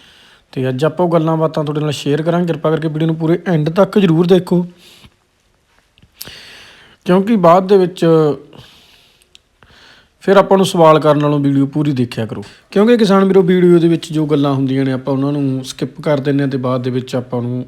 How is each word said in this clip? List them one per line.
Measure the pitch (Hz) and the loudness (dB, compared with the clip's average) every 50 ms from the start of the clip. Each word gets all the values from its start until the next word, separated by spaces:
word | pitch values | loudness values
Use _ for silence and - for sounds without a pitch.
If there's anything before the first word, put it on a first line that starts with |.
| _ _ _ _ _ _ _ _ _ _ - | _ _ _ _ _ _ _ _ _ _ -8
ਤੇ | 143 127 131 | -6 -4 -4
ਅੱਜ | 131 127 156 | -4 -2 -2
ਆਪਾਂ | 156 151 - 180 | -2 -2 -2 -2
ਉਹ | 180 170 | 0 0
ਗੱਲਾਂ | 170 156 160 160 | 0 0 0 -2
ਬਾਤਾਂ | 160 160 156 156 165 156 | -2 -2 -2 -2 -4 -6
ਤੁਹਾਡੇ | 143 147 151 | -4 -4 -4
ਨਾਲ | 147 151 139 | -4 -6 -6
ਸ਼ੇਅਰ | - - 143 143 151 156 | -6 -4 -4 -2 -2 -2
ਕਰਾਂਗੇ। | - 170 175 180 | -2 -2 -2 -2
ਕਿਰਪਾ | 170 160 147 - 156 | -2 -4 -4 -2 -2
ਕਰਕੇ | 160 156 151 165 | -2 -2 -4 -4
ਵੀਡੀਓ | 151 156 160 | -4 -4 -2
ਨੂੰ | 160 160 | -2 -4
ਪੂਰੇ | 160 165 156 165 175 - | -2 -2 -2 -2 -2 -2
ਐਂਡ | - 170 156 151 156 | -2 -2 -2 -2 -2
ਤੱਕ | 160 208 196 190 - 214 | 0 0 0 2 2 0
ਜ਼ਰੂਰ | 190 165 160 156 180 | 2 2 2 2 2
ਦੇਖੋ, | 170 190 185 180 - 185 175 175 175 - _ _ - - - _ - _ _ _ _ _ _ _ _ _ _ _ _ _ _ _ _ _ _ _ _ _ - - - - - - - - - - - - - - _ _ _ - | 2 2 2 2 0 -2 -2 -2 -4 -10 _ _ -20 -20 -20 _ -20 _ _ _ _ _ _ _ _ _ _ _ _ _ _ _ _ _ _ _ _ _ -20 -20 -20 -20 -20 -20 -20 -20 -20 -20 -20 -20 -20 -20 _ _ _ -2
ਕਿਉਂਕਿ | - 180 190 196 208 233 | 0 0 0 2 0 0
ਬਾਅਦ | 214 175 165 170 185 190 | 2 4 4 4 4 4
ਦੇ | 190 208 196 | 2 2 2
ਵਿੱਚ | 180 170 180 - - 165 165 160 156 151 139 - - - - - - - _ _ _ _ _ _ _ _ _ _ _ _ _ - _ _ _ _ _ _ _ _ _ - - _ _ _ _ _ - | 2 0 -2 -2 0 2 2 2 2 0 -2 -4 -8 -20 -20 -20 -20 -20 _ _ _ _ _ _ _ _ _ _ _ _ _ -20 _ _ _ _ _ _ _ _ _ -20 -20 _ _ _ _ _ 0
ਫਿਰ | - 196 | 2 4
ਆਪਾਂ | 196 190 190 202 | 4 4 4 2
ਨੂੰ | 196 190 | 2 2
ਸਵਾਲ | 165 - 185 165 160 156 156 | 0 2 4 4 6 6 4
ਕਰਨ | 139 151 147 147 | 4 2 0 2
ਨਾਲੋਂ | 147 147 147 147 | 0 0 0 0
ਵੀਡੀਓ | 139 139 139 139 139 | 0 0 0 0 0
ਪੂਰੀ | 139 - 156 151 151 147 | -2 -2 -2 -2 -2 -2
ਦੇਖਿਆ | 123 123 117 - - 113 | -2 -2 -4 -4 -8 -8
ਕਰੋ। | 107 107 - 101 - - _ _ - | -8 -8 -12 -14 -16 -20 _ _ -4
ਕਿਉਂਕਿ | - 196 208 226 240 | 0 2 4 4 4
ਕਿਸਾਨ | 233 226 185 196 196 196 | 4 4 4 4 4 4
ਵੀਰੋ, | 190 185 196 185 | 4 4 2 4
ਵੀਡੀਓ | 170 185 185 175 175 175 170 | 4 2 4 4 4 4 4
ਦੇ | 160 170 | 4 2
ਵਿੱਚ | 170 160 - - 160 | 0 0 -4 -4 -4
ਜੋ | 151 156 | -4 -2
ਗੱਲਾਂ | 147 151 143 139 143 139 | -2 0 0 0 0 0
ਹੁੰਦੀਆਂ | 131 139 131 131 135 135 | -2 -2 -2 -2 -2 -2
ਨੇ, | 135 131 | -2 -4
ਆਪਾਂ | 127 131 - 139 | -4 -4 -4 -4
ਉਹਨਾਂ | 131 135 143 147 | -2 -2 -4 -4
ਨੂੰ | 147 143 135 131 131 131 | -2 -4 -4 -4 -6 -8
ਸਕਿੱਪ | 131 - - 156 131 - - | -10 -10 -8 -10 -10 -10 -8
ਕਰ | 151 160 147 139 | -4 -2 -2 -2
ਦਿੰਦੇ | 127 147 139 139 143 | -2 -2 -2 -2 -2
ਹਾਂ | 135 | -2
ਤੇ | 131 131 | -4 -4
ਬਾਅਦ | 123 127 127 131 120 | -4 -2 -4 -4 -4
ਦੇ | 131 | -4
ਵਿੱਚ | 123 127 123 127 - | -6 -6 -6 -6 -8
ਆਪਾਂ | 127 123 - - 123 120 | -8 -8 -6 -6 -6 -6
ਨੂੰ | 123 123 127 123 | -6 -6 -8 -10